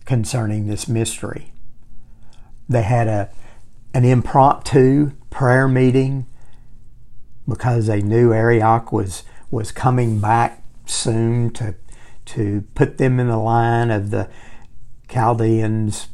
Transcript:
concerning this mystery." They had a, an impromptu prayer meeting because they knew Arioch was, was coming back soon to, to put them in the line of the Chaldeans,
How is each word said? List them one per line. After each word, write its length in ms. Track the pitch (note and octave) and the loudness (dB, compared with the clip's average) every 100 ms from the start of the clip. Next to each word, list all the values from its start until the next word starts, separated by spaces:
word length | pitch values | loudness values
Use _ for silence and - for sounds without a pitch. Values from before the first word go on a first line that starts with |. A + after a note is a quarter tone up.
concerning 640 | - B2+ G#2 B2+ G#2+ G#2 G#2 | -2 -2 0 -2 -2 -2 -2
this 220 | G#2 - | -4 -2
mystery." 640 | A2+ A2+ - G2+ - - - - - - - - - - - - - - | -2 -2 -4 -8 -8 -10 -8 -8 -8 -10 -10 -10 -14 -14 -14 -16 -16 -2
They 140 | A#2+ | 0
had 240 | G#2+ A#2+ A2 | 2 2 2
a, 240 | G#2+ G2 - - - - - - | 0 -2 -8 -10 -14 -16 -16 -4
an 100 | C3 | 2
impromptu 1080 | B2 B2+ - C#3+ C3+ - - B2+ C3 C#3 D3 - - | 4 4 4 6 6 4 2 4 6 4 2 -2 -12
prayer 380 | - C3 C3 C3+ | -2 4 4 4
meeting 580 | B2+ B2+ B2+ C3 C3+ B2 - - - - - - - - - - - - | 4 4 4 0 -2 -6 -10 -12 -12 -14 -16 -16 -16 -14 -12 -12 -10 -6
because 400 | A2 B2 A#2+ G#2+ | -2 0 0 2
they 160 | G#2 | 0
knew 300 | G2+ A2+ A#2+ | 2 4 6
Arioch 600 | A2 A#2 A#2 A2 A2+ A2+ | 6 4 4 4 2 2
was, 300 | G#2+ G2 - - - - | -4 -4 -8 -12 -14 -6
was 200 | D3+ G#2+ | -4 -4
coming 500 | - C3 B2+ A#2 G#2+ | -2 2 2 2 0
back 420 | G#2 A#2 A#2+ - - - - | 2 2 2 -4 -14 -14 -8
soon 640 | - - A2+ A2+ A#2+ A#2 | -4 0 0 2 2 0
to, 240 | - G#2 - - - - - | -2 -6 -6 -12 -14 -14 -12
to 400 | - - G#2 G#2 G2+ | -8 -4 -2 -2 -4
put 240 | - C#3+ - | 0 0 4
them 200 | C3+ B2+ | 2 2
in 80 | B2 | 2
the 100 | A2+ | 0
line 540 | A2 A#2 A#2 A#2 A#2 | 2 2 4 2 2
of 200 | G#2+ G2+ | 0 0
the 200 | G2+ G#2 - - - - - - - - | -4 -4 -10 -14 -14 -12 -12 -12 -14 -6
Chaldeans, 1000 | C3 A2 A#2+ A2+ A2 G#2+ A2 G#2+ G2+ - | 0 2 2 2 2 2 0 -2 -4 -10